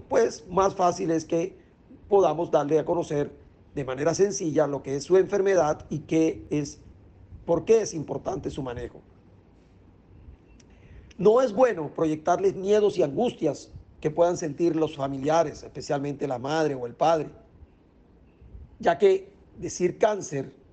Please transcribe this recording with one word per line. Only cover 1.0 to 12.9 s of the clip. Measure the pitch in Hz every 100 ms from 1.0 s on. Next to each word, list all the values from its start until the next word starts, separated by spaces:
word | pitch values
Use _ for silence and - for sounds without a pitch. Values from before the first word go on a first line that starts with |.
| 180
es | 160
que | - 170 185 - - _ _ - -
podamos | 202 175 151 160
darle | 156 143 156
a |
conocer | 151 170 156 147 143 - - _ _ 151
de |
manera | 131 131 156
sencilla | 160 202 - 170 147 143
lo | 139
que | 135 139
es |
su | 139 185
enfermedad | 185 202 196 185 151 156 -
y | 151
qué | - 160 160 - -
es, | 147 143 - - - - - - - -
por | 165
qué | 160 226
es | 202
importante | 165 139 135 - 127 -
su | -
manejo. | 131 120 117 - - - _ - _ _ _ _ - - _ - - - _ - - - - - - -
No | 190 233
es | 262
bueno | 196 254 180 143
proyectarles | - 160 156 170 180 190 190
miedos | 190 208 208